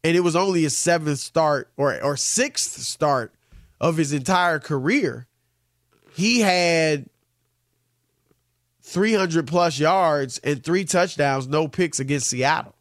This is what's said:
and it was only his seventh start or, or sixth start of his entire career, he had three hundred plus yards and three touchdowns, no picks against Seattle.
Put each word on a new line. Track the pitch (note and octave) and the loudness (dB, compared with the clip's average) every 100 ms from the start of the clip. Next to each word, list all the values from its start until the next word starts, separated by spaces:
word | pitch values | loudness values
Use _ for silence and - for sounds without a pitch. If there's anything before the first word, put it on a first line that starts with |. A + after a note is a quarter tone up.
and | D#3+ E3+ | 2 2
it | |
was | F3 | 2
only | E3 G3 F3+ | 2 2 2
his | D#3 - | 0 0
seventh | E3+ E3+ D3+ C#3+ | 0 0 0 -4
start | - - D#3 C#3+ - - | -2 0 2 0 -4 -2
or, | C#3 - | -2 0
or | C#3 C#3+ | -4 -2
sixth | - - C#4 - - - | -2 0 -2 -2 -6 -6
start | - - D3+ C3+ A2+ _ _ - - _ | -10 -2 0 0 -4 _ _ -20 -20 _
of | E3 E3 | -2 0
his | D3 | 0
entire | D3 C3 F#3 F3 D#3+ | -2 0 2 2 0
career, | - C#3+ C3+ C4+ F#3 A#2+ B2 _ _ _ _ _ _ _ _ | -2 -2 0 0 0 -6 -16 _ _ _ _ _ _ _ _
he | - G3+ A#3+ | -4 0 2
had | G#3 F3+ F3 E3 D#3+ D3+ - _ _ _ _ _ _ _ _ _ _ _ _ _ _ _ _ _ | 2 2 2 2 2 -2 -6 _ _ _ _ _ _ _ _ _ _ _ _ _ _ _ _ _
three | - F3 G#3 | -8 0 2
hundred | G#3+ F#3 E3 C3+ | 2 2 0 0
plus | E3+ E3+ C3+ | 2 0 2
yards | D3+ F#3+ F3 D3 C3+ - | 2 2 2 0 -2 -6
and | C#3 C#3+ | -4 -4
three | D#3 F3 | -2 -2
touchdowns, | F#3 F#3 F3+ - C#3+ C3+ C3 | 0 0 0 0 0 0 -2
no | D3 D#3 | -2 -2
picks | - F3 - | -2 -2 -2
against | C3+ C#3+ B2 | -2 -2 -2
Seattle. | B2 C3 D#3+ - _ | 0 2 0 -4 _